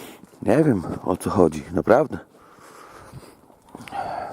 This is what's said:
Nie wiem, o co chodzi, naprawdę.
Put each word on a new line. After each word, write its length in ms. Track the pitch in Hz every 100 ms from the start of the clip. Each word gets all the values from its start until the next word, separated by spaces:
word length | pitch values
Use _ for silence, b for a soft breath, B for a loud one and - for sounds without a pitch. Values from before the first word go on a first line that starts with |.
| B B - -
Nie 220 | 98 127
wiem, 180 | 160 101 78 82 -
o 120 | 90
co 120 | -
chodzi, 340 | 104 82 76 71
naprawdę. 440 | 85 85 120 147 - - - b b b b b b b b b b b _ _ B B B B B B